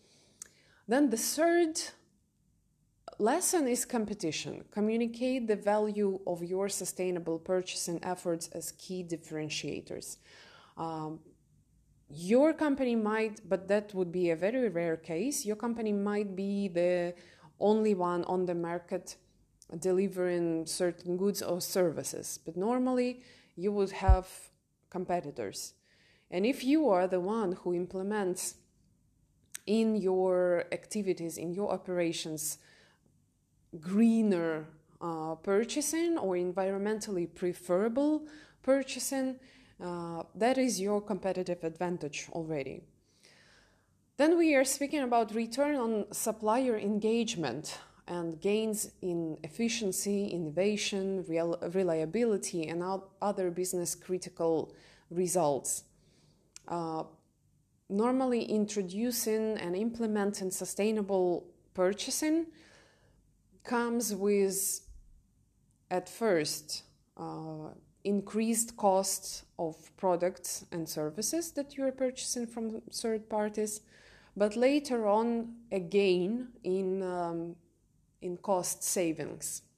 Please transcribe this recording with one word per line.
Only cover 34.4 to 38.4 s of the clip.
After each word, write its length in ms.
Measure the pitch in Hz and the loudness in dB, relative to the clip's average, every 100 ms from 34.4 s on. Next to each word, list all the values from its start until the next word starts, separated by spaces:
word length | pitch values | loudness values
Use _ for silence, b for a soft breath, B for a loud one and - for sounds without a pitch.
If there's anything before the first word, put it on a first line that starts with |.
| 165 156 156 - _ - | 2 -2 -6 -16 _ -10
uh, 320 | 170 160 160 | -6 -4 -4
purchasing 840 | 160 196 196 233 294 - 320 339 330 | -4 2 2 2 0 -2 0 0 0
or 200 | 190 180 | 0 0
environmentally 880 | 180 180 190 196 202 214 220 180 170 | 0 0 0 0 -2 -2 -2 -2 -4
preferable 920 | - 180 175 - 180 226 240 294 302 302 B | -2 -4 -4 0 2 2 2 2 0 -2 B